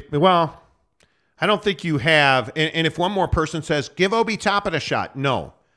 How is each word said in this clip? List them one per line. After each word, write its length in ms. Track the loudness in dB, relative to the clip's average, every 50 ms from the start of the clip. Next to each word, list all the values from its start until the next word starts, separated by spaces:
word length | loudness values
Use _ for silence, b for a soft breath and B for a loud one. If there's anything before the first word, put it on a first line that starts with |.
| -2 -6
well, 500 | -2 2 4 4 4 4 2 0 -4 -10 _ _ _ _ _ _ _ _ _ _ _ _ _ _ _ -4
I 80 | 0 0
don't 160 | 0 0 0
think 220 | -2 -4 -2 -2
you 120 | -2 -2 0
have, 540 | 2 2 4 4 6 4 4 2 0 -2 -4 -2
and, 180 | -2 -2 0
and 100 | 0 -2
if 140 | -2 -2 -2
one 140 | -2 -2 0
more 160 | 0 -2 0
person 340 | 0 0 -2 -2 -4 -6 -4
says, 240 | -2 -2 -2 -2 -4
"Give 260 | -2 0 0 0 2
Obi 220 | 0 0 0 -2
Toppin 400 | -4 -2 0 0 0 0 -2 -4
a 60 | -4
shot," 340 | -4 -2 -2 -2 -2 -4 -6
no. 380 | -4 -2 0 0 -2 -4 -6 -14 _ _ _ _